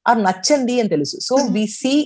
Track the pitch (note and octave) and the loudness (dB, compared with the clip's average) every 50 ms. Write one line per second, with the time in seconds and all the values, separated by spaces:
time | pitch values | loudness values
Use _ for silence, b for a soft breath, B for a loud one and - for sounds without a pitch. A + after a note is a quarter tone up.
0 | - - A#3+ A3+ G3+ F#3 F#3+ F#3 - - D4+ C#4+ B3+ A#3+ B3 B3 A3+ G3+ F3 D3+ | 0 2 2 2 2 0 0 0 0 0 0 2 2 0 0 0 0 0 0 -2
1 | C#3+ - - - - - B3 C4+ C#4+ A3+ F3+ G#3+ G#3+ G#3 - - - B3+ C4+ D4 | -2 -4 -6 -8 -4 -2 0 0 0 0 0 -2 -2 -2 -4 -4 -2 0 0 0
2 | D4 | 2